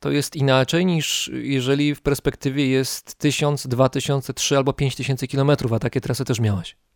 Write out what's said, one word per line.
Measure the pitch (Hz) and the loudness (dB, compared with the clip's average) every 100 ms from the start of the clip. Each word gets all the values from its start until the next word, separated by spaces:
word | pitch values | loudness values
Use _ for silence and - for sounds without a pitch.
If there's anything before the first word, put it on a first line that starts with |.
to | 143 | -2
jest | 143 139 - | -2 -2 0
inaczej | 139 131 131 165 185 | 4 4 4 2 2
niż | 165 - - - | 0 0 -4 -4
jeżeli | 127 123 135 123 139 147 | -6 -4 0 2 2 2
w | 143 | 0
perspektywie | - 139 - - 143 135 135 | -2 -2 -2 -2 -2 0 2
jest | 131 127 - - | 2 0 -6 -12
tysiąc, | - 151 - 147 147 135 | -2 -2 0 0 -2 -2
dwa | 127 131 | 2 2
tysiące, | 139 - 139 - | 2 -2 -2 -2
trzy | 131 - 139 | -4 0 2
albo | 135 | 2
pięć | 131 139 - | 0 -2 -2
tysięcy | 127 131 131 | -4 -2 -2
kilometrów, | 139 139 143 120 | 0 2 2 2
a | 113 | 0
takie | 117 135 | 0 -2
trasy | - 123 | -2 -2
też | 127 120 | -2 0
miałaś. | 110 98 82 - _ | 0 0 -4 -14 _